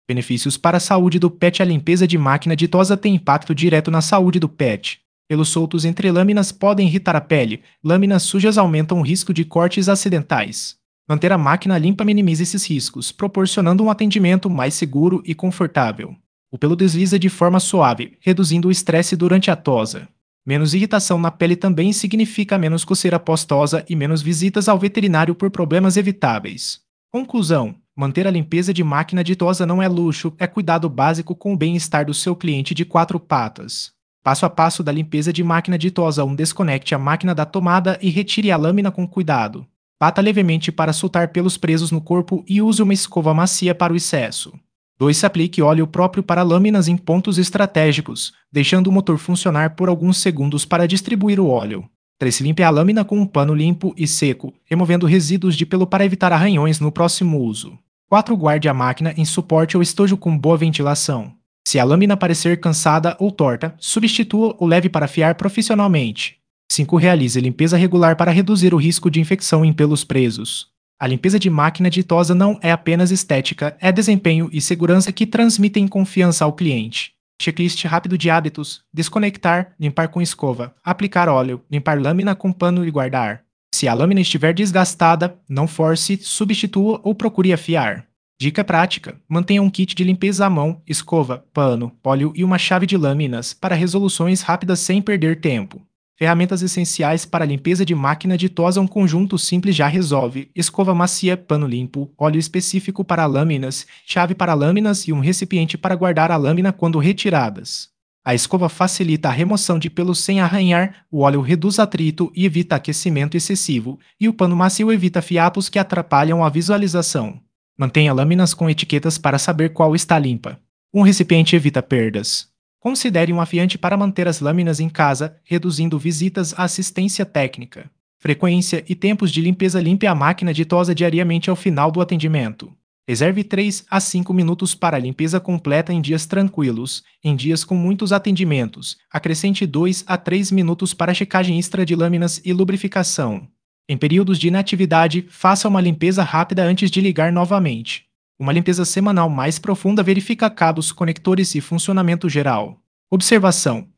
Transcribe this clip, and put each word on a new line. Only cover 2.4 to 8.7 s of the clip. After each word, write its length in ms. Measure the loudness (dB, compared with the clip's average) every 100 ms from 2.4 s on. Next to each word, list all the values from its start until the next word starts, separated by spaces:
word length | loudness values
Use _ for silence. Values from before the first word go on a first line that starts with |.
| 0
de 140 | 0 2
tosa 280 | 2 2 2
tem 200 | 2 0
impacto 360 | 2 0 0
direto 380 | 0 2 2 2
na 100 | 0
saúde 380 | 2 2 4 2
do 100 | -2
pet. 520 | -2 -2 -2 -8 -14 _ _ _
Pelos 220 | -2 0
soltos 340 | 0 -2 -2
entre 260 | -2 0 0
lâminas 400 | 2 2 2 0
podem 360 | 0 0 2 2
irritar 280 | 2 0
a 60 | -2
pele. 400 | 0 0 0 -4 -12 _
Lâminas 380 | 0 2 4 2
sujas 340 | 0 0 2 2
aumentam 420 | 2